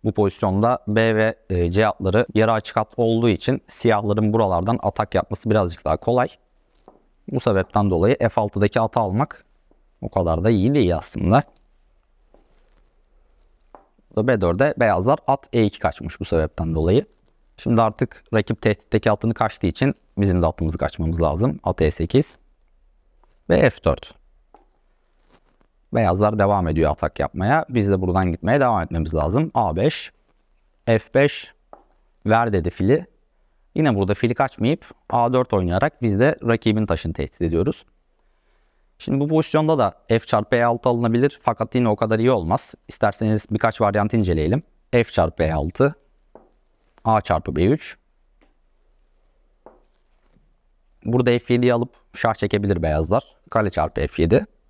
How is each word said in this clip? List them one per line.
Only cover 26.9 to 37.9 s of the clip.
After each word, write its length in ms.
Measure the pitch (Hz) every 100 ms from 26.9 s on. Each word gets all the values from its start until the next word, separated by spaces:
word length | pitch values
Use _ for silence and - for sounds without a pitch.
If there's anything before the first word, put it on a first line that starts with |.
atak 280 | 73 78 -
yapmaya. 460 | 73 - 98 151 -
Biz 200 | 123 101
de 120 | 95
buradan 300 | 92 90 92
gitmeye 280 | 80 90 135
devam 220 | 127 107
etmemiz 340 | 82 82 78 78
lazım. 360 | 76 110 160
A 220 | - 104 80
beş, 360 | 127 - - _ _ _ _ _ _ _ -
F 160 | 110 - 135
beş, 380 | 143 - - _ _ - _ _ _ _ 104
ver 280 | 113 117
dedi 160 | 98 85
fili. 360 | - 95 147 175 _ _ _ _ _ _ -
Yine 200 | 156 101
burada 180 | 95
fili 200 | 101 117
kaçmayıp 580 | 123 135 - 110 165 - - _
A 240 | 120 120
dört 200 | 127 127
oynayarak 480 | 101 90 90 151 _
biz 180 | 117 98
de 160 | 135 -
rakibin 420 | 117 113 113 107 107
taşını 280 | 82 85
tehdit 280 | 80 71 _
ediyoruz. 440 | 85 82 110 - _